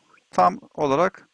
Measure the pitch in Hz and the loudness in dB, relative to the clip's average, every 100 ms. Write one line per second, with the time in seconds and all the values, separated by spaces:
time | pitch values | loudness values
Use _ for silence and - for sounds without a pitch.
0 | _ _ _ - 180 185 - - 147 139 | _ _ _ 0 0 0 -10 -6 -2 0
1 | 185 - - | -2 -4 -18